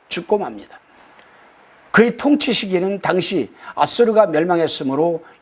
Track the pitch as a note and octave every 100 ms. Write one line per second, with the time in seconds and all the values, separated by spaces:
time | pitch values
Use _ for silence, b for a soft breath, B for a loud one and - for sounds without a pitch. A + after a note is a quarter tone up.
0 | - - - G#3 D3 G#2+ - - _ b
1 | b b b b b b _ _ - -
2 | A#3 A#3+ C#4+ D4 C#4+ A3 G3+ F#3 F#3 G3
3 | D#3+ F#3 E3+ F#3 G#2+ B B - C#3+ -
4 | A#3+ G#3+ G#3+ D3+ F3 E3+ D#3+ - C#3 C3+
5 | E3+ D#3+ B B